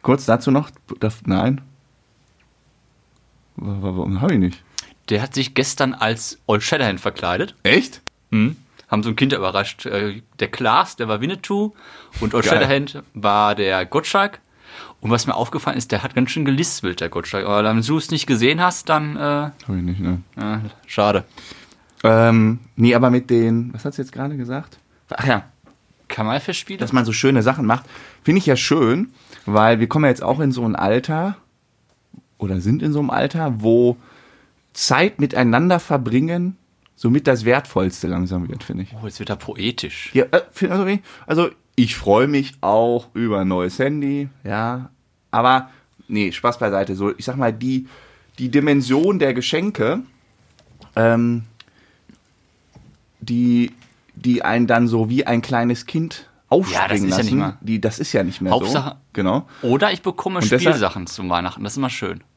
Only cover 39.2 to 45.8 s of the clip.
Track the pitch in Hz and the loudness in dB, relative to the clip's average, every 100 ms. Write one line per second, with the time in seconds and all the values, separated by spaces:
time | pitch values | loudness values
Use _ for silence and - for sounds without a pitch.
39.2 | 107 101 - - 101 120 78 - - - | -8 -8 -8 -6 -6 -6 -10 -12 0 0
40.2 | - - - - 185 185 190 202 - - | 4 2 0 -4 -2 0 0 -2 -6 -20
41.2 | - 160 175 - _ - 113 - - 104 | -2 0 0 -2 _ 0 0 0 4 4
42.2 | 139 143 135 - 95 110 117 120 - 110 | 4 0 -2 -4 0 2 2 0 -4 -4
43.2 | 117 101 95 92 90 92 135 147 139 143 | -2 0 0 0 -2 -2 -2 -2 -4 -4
44.2 | 143 _ - 104 113 127 127 _ _ _ | -6 _ -8 -4 -4 -6 -12 _ _ _
45.2 | _ 110 123 131 131 _ | _ 2 4 2 0 _